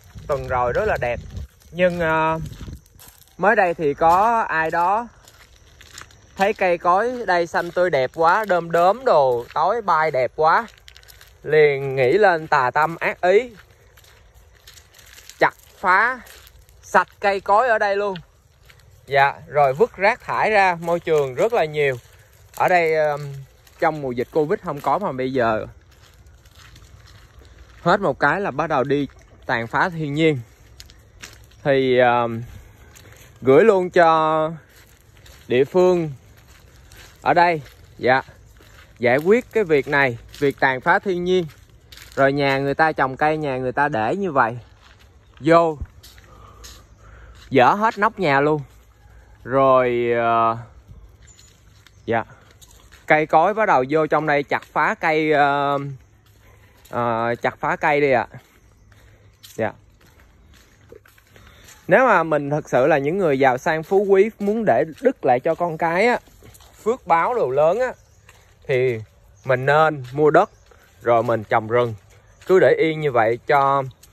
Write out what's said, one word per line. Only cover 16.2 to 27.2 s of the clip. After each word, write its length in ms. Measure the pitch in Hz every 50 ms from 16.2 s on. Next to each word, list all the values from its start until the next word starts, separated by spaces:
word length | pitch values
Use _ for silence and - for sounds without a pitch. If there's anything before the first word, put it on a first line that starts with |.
| - - - - - - - - _ _ - -
sạch 260 | - - - 190 180 - _ _
cây 200 | - 202 196 196
cối 280 | - - 202 214 254 247
ở 120 | 220 220
đây 160 | 208 202 196
luôn. 220 | 202 208 202 185 165 - _ _ _ _ _ _ _ _ - - - _ _ - _ _ -
Dạ, 260 | 139 139 139 139 - 92 156 -
rồi 260 | 131 147 143 131 131
vứt 220 | 151 226 240 - 185
rác 240 | 190 208 247 -
thải 300 | - - 123 120 151 208
ra 260 | 220 196 190 185 175 165
môi 180 | 170 170 170 170
trường 360 | - 170 156 147 139 131 123
rất 180 | 135 190 233 240
là 120 | 202 165
nhiều. 320 | 156 151 151 143 139 127 120 - - - - _ _ _ _ - _ - -
Ở 80 | 135 165
đây, 280 | 180 175 165 160 160
um, 260 | 156 151 151 147 147 147 139 139 139 135 - _ _ _ _ _ -
trong 220 | 170 160 156 151
mùa 100 | 139 131
dịch 160 | 123 123 117 -
Covid 280 | - 165 151 151 208 214 -
không 180 | 175 147 143
có 180 | - 143 143 180
mà 120 | 208 170
bây 220 | 135 127 131 131 131
giờ 340 | 127 113 113 110 104 104 117 - - _ _ _ _ - - _ - _ - - _ _ _ _ - - - - - - - - - - - - -